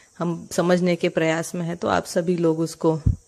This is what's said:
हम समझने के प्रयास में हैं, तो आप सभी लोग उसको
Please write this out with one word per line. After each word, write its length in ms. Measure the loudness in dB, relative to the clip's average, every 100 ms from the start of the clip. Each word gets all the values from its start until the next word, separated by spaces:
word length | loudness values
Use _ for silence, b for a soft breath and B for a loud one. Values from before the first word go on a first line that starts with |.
| b -6
हम 300 | -4 -4 -4
समझने 440 | 0 2 2 2 0
के 120 | 0
प्रयास 460 | 0 0 0 -4
में 80 | -6
हैं, 140 | -6 -4
तो 120 | 0
आप 160 | 0
सभी 320 | 0 -2 0 2
लोग 220 | 2 0
उसको 420 | -2 0 0 2 2 0